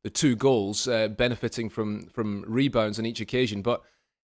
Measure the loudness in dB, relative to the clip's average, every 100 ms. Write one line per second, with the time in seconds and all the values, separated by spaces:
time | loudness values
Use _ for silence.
0 | -6 2 2 4 4 4 2 -2 0 0
1 | 0 2 0 0 -4 -4 -4 -2 -4 -4
2 | -8 -4 -4 -4 -2 2 2 2 0 0
3 | -4 -4 -2 0 0 0 -2 -2 -4 _
4 | _ _ _